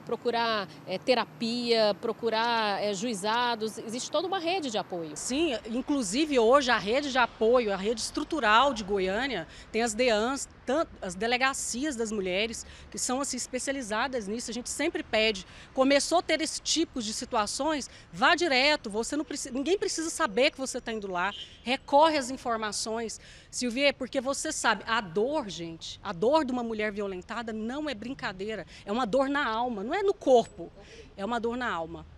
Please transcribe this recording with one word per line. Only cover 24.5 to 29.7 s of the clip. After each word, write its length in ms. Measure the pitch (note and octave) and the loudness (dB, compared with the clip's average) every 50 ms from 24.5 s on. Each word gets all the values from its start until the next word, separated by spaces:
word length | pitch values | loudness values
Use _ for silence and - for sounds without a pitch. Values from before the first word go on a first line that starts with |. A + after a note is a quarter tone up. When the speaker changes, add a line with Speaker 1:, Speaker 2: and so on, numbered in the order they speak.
Speaker 2:
sabe, 320 | - - - B3 A3 G#3 - | -4 0 2 2 2 2 0
a 140 | - A3+ A#3 | -2 -2 -2
dor, 500 | G#3+ F3 D#3+ G#3 G#3+ C4+ D4+ D#4 A#3+ G3+ | -2 -2 -2 0 0 2 0 -2 -4 -4
gente, 500 | D#3+ E3 E3+ E3 E3 E3 - - - - | -8 -8 -10 -10 -10 -12 -14 -14 -14 -10
a 100 | - F#3+ | -10 -10
dor 320 | G3+ E3 G#3+ A#3+ D4+ D#4+ D#4 | -4 0 2 4 4 4 2
de 60 | A#3+ | 2
uma 100 | B3 B3 | -2 -4
mulher 280 | A#3+ A3+ A3+ G#3+ G#3+ G#3+ | -4 -4 -2 -2 -2 -4
violentada 600 | G3+ G#3 G3+ G3 F#3+ F3+ F3+ - A3 A3+ A#3 A#3 | -2 -4 -6 -6 -6 -8 -8 -8 -8 -8 -6 -6
não 380 | A3 A3 G#3+ A3+ B3+ D4 D4+ D4+ | -6 -6 -6 -6 -4 -4 -4 -6
é 40 | C4 | -6
brincadeira, 680 | G3+ A3 B3 C#4 - B3 A3+ G3 F#3 G3 G#3+ A3 G3 D#3+ - - - - | -6 -8 -10 -8 -6 -6 -8 -6 -6 -6 -6 -6 -8 -8 -12 -16 -16 -6
é 60 | - | -2
uma 120 | G#3 B3 C4 | 0 0 0
dor 240 | G3+ F3 C4+ C4+ C4+ | 2 2 2 2 2
na 180 | C#4+ C#4+ C#4+ | 2 0 0
alma, 360 | A#3 A3 A3+ B3 B3+ | 0 0 0 -2 -2